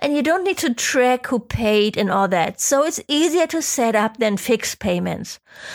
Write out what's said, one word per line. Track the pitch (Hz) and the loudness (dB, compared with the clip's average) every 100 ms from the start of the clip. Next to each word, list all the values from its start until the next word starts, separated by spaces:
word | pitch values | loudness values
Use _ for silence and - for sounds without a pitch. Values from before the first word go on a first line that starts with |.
and | 285 | -2
you | 294 | 0
don't | 285 359 | 2 0
need | 370 370 | 0 -2
to | 320 | -2
track | 233 - 277 247 254 - | -2 -2 2 2 2 0
who | 240 | -4
paid | - - 220 214 208 - | -2 -2 2 2 2 0
and | 196 | 0
all | 196 196 | 2 2
that. | 185 175 - | 2 0 -2
So | - 277 | 0 2
it's | 311 - - | 0 -2 -2
easier | 294 330 339 320 | 0 2 2 0
to | 330 | -2
set | 294 - 226 | -2 0 0
up | 214 220 220 | 2 0 0
than | 220 196 | -2 0
fixed | - 220 - - | 0 0 -2 -6
payments. | 196 175 180 - - - _ - - | -2 -2 -2 -6 -10 -14 _ -20 -16